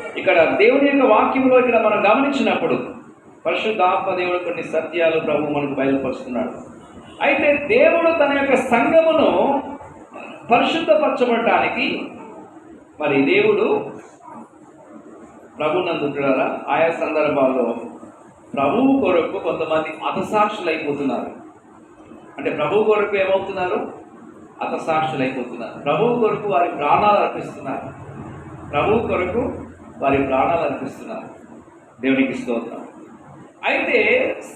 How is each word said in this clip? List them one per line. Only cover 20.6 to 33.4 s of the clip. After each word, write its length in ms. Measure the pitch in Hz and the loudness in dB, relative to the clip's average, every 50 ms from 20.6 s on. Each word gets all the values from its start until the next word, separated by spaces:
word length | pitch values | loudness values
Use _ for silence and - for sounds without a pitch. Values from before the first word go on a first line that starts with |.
| 180 165 | -4 -4
అయిపోతున్నారు. 640 | 156 151 147 147 143 139 139 131 120 117 - - - - - - - - - - - - - - - - - - - - - - - | -4 -4 -4 -4 -4 -2 -2 -2 -2 -4 -6 -10 -12 -14 -18 -20 -20 -20 -20 -20 -20 -20 -20 -20 -20 -20 -20 -20 -20 -20 -20 -18 -14
అంటే 120 | - - 160 | -6 -6 -4
ప్రభువు 340 | 160 151 151 147 196 214 214 | -2 -2 -2 0 2 2 4
కొరకు 340 | 214 214 208 202 202 202 | 4 4 2 2 0 0
ఏమవుతున్నారు? 720 | 196 190 185 190 185 185 190 190 190 180 180 208 - - - - - - - - - - - - - - - - - 123 | 0 2 2 2 0 0 -4 -4 -4 -2 -2 -2 -4 -4 -8 -12 -16 -20 -20 -20 -20 -20 -20 -20 -20 -20 -20 -12 -10 -8
హతసాక్షులు 580 | 127 - 151 - 165 160 156 156 143 - 135 | -6 -6 -4 -2 -2 0 0 0 -2 -2 -2
అయిపోతున్నారు. 580 | 131 131 127 127 120 - 117 117 113 107 - 117 | -4 -4 -4 -6 -8 -8 -10 -10 -10 -12 -12 -6
ప్రభువు 400 | 123 143 151 - 220 240 240 240 | -2 -2 0 2 2 2 2 2
కొరకు 300 | 220 208 196 - - 202 | 2 0 0 -2 -2 0
వారి 200 | 190 175 175 170 | 2 2 2 0
ప్రాణాలు 480 | - 143 147 147 - - 208 208 202 | -2 -2 0 2 2 4 4 4 4
అర్పిస్తున్నారు. 720 | 196 165 - - 160 - - - - - - - - - - - - - - - - - - - - - - - - - - | 4 2 0 -2 -6 -10 -10 -12 -12 -10 -8 -8 -8 -10 -12 -14 -14 -16 -16 -16 -14 -14 -14 -14 -16 -16 -16 -16 -16 -12 -4
ప్రభువు 380 | - - 165 190 220 - - | -2 0 2 2 2 2 2
కొరకు 460 | - 190 175 180 180 - 233 262 - - - - - - - - - - - | 0 -2 -2 -2 0 -2 -2 -2 -2 -6 -8 -12 -16 -18 -20 -20 -20 -8 -2
వారి 240 | 143 139 139 139 139 | 0 2 2 2 2
ప్రాణాలు 500 | 135 131 131 143 143 170 165 156 143 135 | 2 2 2 2 2 2 0 0 -2 -4
అర్పిస్తున్నారు. 540 | - 135 117 - - 123 117 110 110 - - - - - - - - - - - - - - - - | -4 -8 -10 -10 -12 -14 -12 -12 -12 -12 -14 -18 -20 -20 -20 -20 -20 -20 -20 -20 -20 -20 -20 -12 -4
దేవునికి 320 | 120 135 135 135 131 120 - | 0 2 2 2 2 0 -2
స్తోత్రం. 520 | - - 123 117 117 - - - - - - - - - - - - - - - - | -4 -4 -4 -4 -4 -4 -8 -10 -12 -14 -16 -18 -20 -20 -20 -20 -20 -20 -20 -20 -20